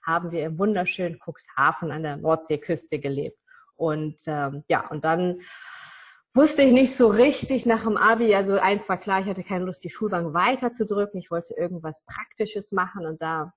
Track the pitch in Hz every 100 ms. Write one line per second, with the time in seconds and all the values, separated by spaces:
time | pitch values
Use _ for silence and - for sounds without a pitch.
0 | - 170 175 165 156 160 208 202 180 -
1 | 180 147 - - _ - 143 156 165 147
2 | 156 143 160 160 160 151 - 160 - 151
3 | 143 139 - - _ - _ _ 160 151
4 | 156 151 - 151 139 139 - 156 - 147
5 | 160 165 180 180 - - - - - -
6 | - _ _ 247 302 285 269 247 254 -
7 | 233 208 269 - - 262 240 226 214 214
8 | 214 226 233 196 196 196 190 202 - 185
9 | - 190 196 190 175 185 185 - 175 -
10 | 214 185 170 156 202 262 247 240 214 202
11 | 202 185 - 170 170 - 175 180 160 156
12 | _ - - _ 208 208 - 196 180 202
13 | 160 160 160 160 156